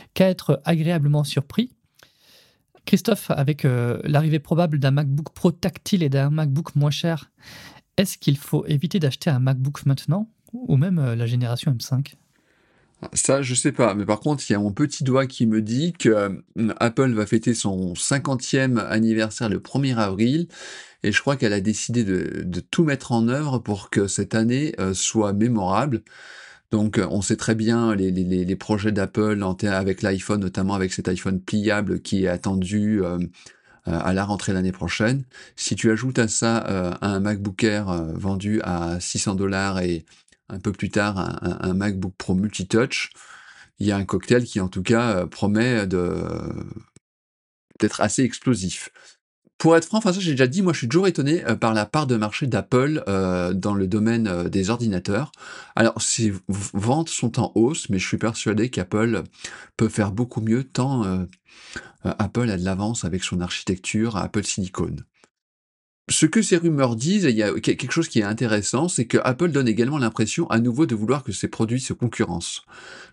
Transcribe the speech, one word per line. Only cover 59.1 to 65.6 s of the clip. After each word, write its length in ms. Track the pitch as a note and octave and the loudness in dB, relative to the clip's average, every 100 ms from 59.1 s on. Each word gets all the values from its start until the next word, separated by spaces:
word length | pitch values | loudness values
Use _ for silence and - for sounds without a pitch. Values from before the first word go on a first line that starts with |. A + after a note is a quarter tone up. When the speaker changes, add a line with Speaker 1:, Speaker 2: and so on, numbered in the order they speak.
| G#2 D2+ - - - - - | 0 -6 -14 -18 -18 -16 -2
Speaker 2:
peut 120 | A2 | 0
faire 220 | - G2+ | 2 0
beaucoup 300 | G2+ B2 - | 0 -2 -2
mieux, 240 | A2 A#2 | 0 0
tant, 400 | C3+ - B2 B2 | 0 -2 0 0
euh, 200 | G2 F#2 F2 - _ - - - - _ | 0 -2 -4 -10 _ -20 -18 -16 -16 _
euh, 80 | F#2 - | -6 -2
Apple 320 | G2 - A#2+ | -2 0 -2
a 60 | F#2+ | 0
de 80 | |
l'avance 400 | F#2 F#2 G#2 A#2 | -2 -2 -2 -4
avec 180 | F2 F2+ | -4 -4
son 180 | - F2+ | -4 -4
architecture, 760 | F2 - - F#2 - G#2+ A2+ G2+ | -4 -4 -4 -4 -2 -2 0 -2
Apple 260 | F2+ - | -4 -4
Silicon. 540 | G2 - F#2 - E2+ E2 - _ _ _ _ _ | -4 -4 -6 -4 -4 -6 -14 _ _ _ _ _